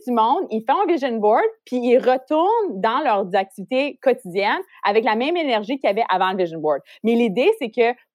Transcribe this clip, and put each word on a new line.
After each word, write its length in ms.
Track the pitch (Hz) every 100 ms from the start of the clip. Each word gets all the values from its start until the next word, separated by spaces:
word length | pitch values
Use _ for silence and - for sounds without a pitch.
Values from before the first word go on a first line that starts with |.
| -
du 60 |
monde, 340 | 233 220 330 349
ils 140 | 220
font 160 | 220 320
un 60 | 392
vision 240 | 330 269 226
board, 260 | 208 247 440 -
puis 120 | - 247
ils 200 | 247 247
retournent 840 | 214 254 - 311 370 466 392 196
dans 200 | 220 254
leurs 340 | 302 202 196
activités 640 | 196 202 - 185 254 285 -
quotidiennes 600 | 269 247 180 180 202 320 381 -
avec 180 | 202 208
la 140 | 233 214
même 200 | 269 359
énergie 440 | 294 220 202 269
qu'il 80 | -
y 20 |
avait 140 | 202 233
avant 220 | 185 185
le 60 | 190
vision 240 | 175 165
board. 220 | 151 139 - -
Mais 120 | 220
l'idée, 360 | 233 233 185 320 440
c'est 120 | 240
que 260 | - 226 247 _